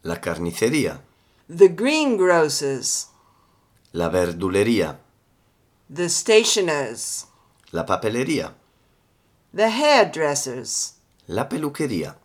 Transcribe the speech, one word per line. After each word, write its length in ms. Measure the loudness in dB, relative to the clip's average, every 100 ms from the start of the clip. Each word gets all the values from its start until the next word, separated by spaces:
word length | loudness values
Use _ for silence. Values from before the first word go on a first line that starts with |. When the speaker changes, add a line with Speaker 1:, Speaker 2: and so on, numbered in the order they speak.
Speaker 1:
La 140 | -6 -6
carnicería. 840 | -4 -4 -4 -2 0 0 -2 -6 -18 _ _ _ _
Speaker 2:
The 200 | 6 6
greengrocers. 1400 | 6 0 2 0 2 4 4 2 0 -4 -4 -4 -6 -8 _ _ _ _ _ _ _ _
Speaker 1:
La 160 | -4 0
verdulería. 880 | 0 0 -2 -2 2 2 2 0 -6 _ _ _ _ _ _ _ _ _
Speaker 2:
The 180 | -6 -4
stationers. 1160 | -2 4 4 6 0 0 0 -4 -8 -8 -10 -12 _ _ _ _
Speaker 1:
La 120 | -8
papelería. 680 | -2 -2 -2 -2 -2 -2 -4 -12 _ _ _ _ _ _ _ _ _
Speaker 2:
The 160 | 0 0
hairdressers. 1300 | 2 4 4 4 0 -2 -2 -4 -8 -8 -6 -8 _ _ _ -8
Speaker 1:
La 220 | -6 -4
peluquería. 680 | -4 -6 -4 -4 -2 -6 -10